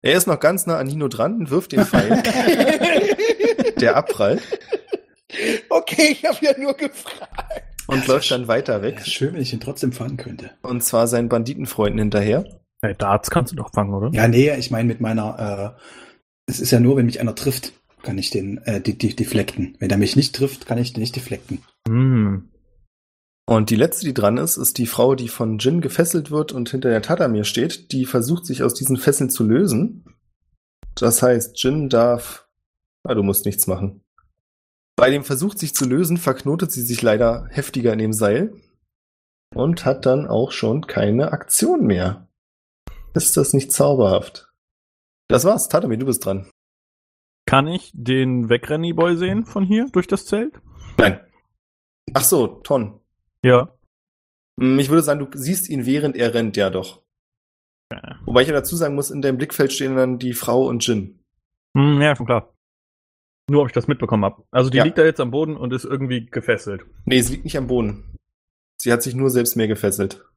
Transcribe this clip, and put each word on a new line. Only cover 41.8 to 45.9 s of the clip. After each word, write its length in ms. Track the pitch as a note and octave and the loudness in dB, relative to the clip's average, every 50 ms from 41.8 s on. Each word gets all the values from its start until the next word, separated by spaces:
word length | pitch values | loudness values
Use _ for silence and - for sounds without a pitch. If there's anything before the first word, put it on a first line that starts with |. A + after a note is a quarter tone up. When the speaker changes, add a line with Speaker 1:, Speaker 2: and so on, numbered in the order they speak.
| G#3+ | 2
Speaker 1:
mehr. 400 | A#2 G2 F2+ F#2 F#2 G#2 - - _ _ _ _ _ _ _ _ _ _ _ _ - - - - - - | 2 2 2 0 -2 -4 -6 -14 _ _ _ _ _ _ _ _ _ _ _ _ -20 -18 -18 -18 -6 -4
Ist 200 | E3 E3 - - | 0 0 2 2
das 180 | D#3 C#3+ - - | 2 2 2 2
nicht 180 | C#3 C3+ - | 0 0 0
zauberhaft? 760 | - - C#3+ C#3+ C#3+ C3 A2 F#2+ F#2 F#2+ - - _ - - _ _ _ _ _ _ _ _ _ _ _ _ _ _ _ _ | 0 2 2 2 4 4 4 4 4 0 0 -4 _ -20 -20 _ _ _ _ _ _ _ _ _ _ _ _ _ _ _ _
Das 160 | _ B2+ B2 C3+ | _ 2 4 4
war's. 240 | F#3 A3 G#3 - - | 4 2 2 0 0
Tatamir, 280 | - F#3+ - C3 | 0 0 0 0